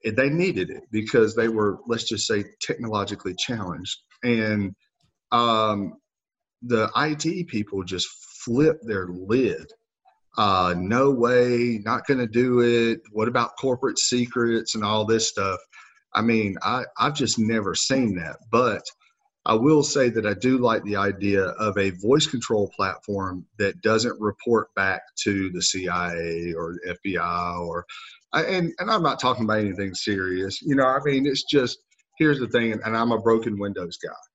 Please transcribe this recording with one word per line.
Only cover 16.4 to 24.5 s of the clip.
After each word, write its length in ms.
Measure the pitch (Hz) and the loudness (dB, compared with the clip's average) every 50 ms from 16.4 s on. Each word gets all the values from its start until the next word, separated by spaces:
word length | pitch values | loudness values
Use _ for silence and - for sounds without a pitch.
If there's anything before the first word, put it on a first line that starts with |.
| 107 101 95 87 | 2 0 -2 -4
I, 220 | - 95 117 127 123 - - - | -4 -2 -2 -2 -4 -8 -4 -2
I've 160 | - 139 147 | -2 0 0
just 240 | 147 139 110 - - | 0 -2 0 0 0
never 360 | 110 107 113 113 104 98 85 | 0 0 0 0 -2 -2 -2
seen 400 | - - - - 135 127 113 95 | -2 0 0 2 2 2 0 0
that. 220 | 87 82 78 65 - _ 110 | -2 -6 -10 -10 -14 _ 0
But 320 | 110 117 127 120 104 90 - - - _ _ _ _ _ _ _ _ _ _ | 2 2 4 2 0 -2 -6 -12 -18 _ _ _ _ _ _ _ _ _ _
I 80 | - 113 | 2 2
will 300 | 110 117 147 156 151 143 | 4 6 6 6 6 4
say 260 | 147 - 143 135 123 | 4 2 2 2 2
that 160 | 110 113 101 | 2 0 0
I 80 | 104 101 | 0 -2
do 240 | 92 95 127 131 131 | 0 2 2 2 4
like 260 | 123 117 113 110 - | 2 2 2 0 -2
the 120 | 101 104 | -2 -2
idea 480 | 98 98 101 98 95 101 101 101 98 95 | 0 0 0 -2 -2 0 0 2 2 2
of 340 | 90 - - 110 107 98 101 | 0 -2 -2 -2 -2 0 0
a 140 | 98 98 | 0 0
voice 360 | 90 90 98 107 127 156 151 - | -2 -2 2 4 4 4 4 0
control 420 | - 123 113 - 117 107 101 92 - | -4 -6 -4 -2 0 0 0 -2 -2
platform 680 | - 101 95 92 - _ - 104 98 95 95 92 92 90 _ _ - | -2 -2 -2 -2 -6 _ -6 -6 -4 -4 -6 -8 -10 -12 _ _ -2
that 240 | 101 98 90 87 | -2 -2 -2 0
doesn't 380 | - 110 110 113 110 120 - - | 0 2 2 4 2 0 -4 -2
report 540 | 104 104 101 _ - - | -2 -4 -4 _ 0 2